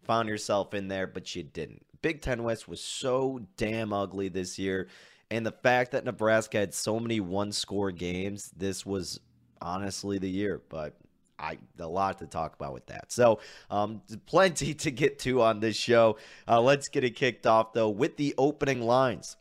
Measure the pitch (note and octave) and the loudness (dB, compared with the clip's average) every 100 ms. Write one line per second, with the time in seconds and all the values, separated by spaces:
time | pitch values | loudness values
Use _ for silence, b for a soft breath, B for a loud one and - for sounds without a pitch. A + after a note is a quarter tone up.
0 | - A2+ A2 G#2+ - G#2 F2+ G2+ F#2+ F#2+ | 0 -2 0 -6 -2 -2 0 -6 -6 -6
1 | F#2+ F#2+ - F2+ D2 E2+ D2 - _ - | -6 -8 -10 -12 -10 -10 -10 -14 _ -6
2 | D#3 D3+ C#3+ A#2+ A#2 A2+ - E2+ - - | -6 -4 -6 -4 -2 -4 -6 -12 -10 -6
3 | C3+ B2+ C3+ C3+ G#2 - G#2+ A2+ A2 G2+ | -2 0 0 -4 -12 -6 -4 -2 -2 -2
4 | G2 F#2+ G2 F2+ F#2 - F#2+ F#2+ F2+ B | -4 -4 -4 -4 -6 -4 -2 -2 -6 B
5 | B B B A2 A2 - B2+ B2 B2+ C3+ | B B B -4 -4 0 2 4 2 -2
6 | B2 G2+ G#2+ A2 A2 A2+ G2 - - A2 | -4 0 4 4 2 -2 -2 -2 -2 -2
7 | A#2 A2+ F2+ F#2+ G2+ G2 - G2 G2 F2 | -2 -2 -2 -2 -2 -4 -4 -2 -2 -2
8 | F2 F2+ G2 G2+ - - G2 F#2 G2 G2 | -4 -4 -4 -8 -14 -6 -6 -6 -4 -4
9 | E2+ - _ _ _ _ E2 F#2 G2+ F#2 | -4 -12 _ _ _ _ -8 -6 -6 -6
10 | G2+ G2 F#2 F#2 G#2 E2 _ D#2+ D2+ - | -4 -2 -2 -2 -2 -4 _ -10 -10 -12
11 | _ _ _ - D#2 E2 - - E2 F2+ | _ _ _ -10 -8 -8 -14 -12 -6 0
12 | F#2+ F#2 D#2+ E2 D#2 _ C#2+ B1+ - - | 0 -2 -8 -6 -6 _ -10 -10 -12 -16
13 | - - A#2+ G#2+ B B B G2+ G#2 A2 | -10 6 6 6 B B B -2 -2 -6
14 | _ A2 _ E3 F#3+ D3+ C#3+ D3 D#3+ A#2 | _ -18 _ 4 4 2 -6 -4 -4 0
15 | C#3 - C3 B2+ A2+ G#2+ A2+ G#2+ - A#2 | 0 0 0 4 4 4 0 -2 4 6
16 | A2+ G#2+ B B - A#2 B2 C#3+ - C#3+ | 6 4 B B 2 4 6 4 2 0
17 | B2+ G#2+ C3+ G#2 A#2+ A2+ G#2+ A#2 A2 G2+ | 0 2 0 2 4 4 4 2 2 2
18 | D#3+ - C#3+ - C#3 D3 C#3 C3 A#2 B2 | -2 0 -2 2 2 2 0 0 2 4
19 | C3 G2 - - | 4 -2 -10 -18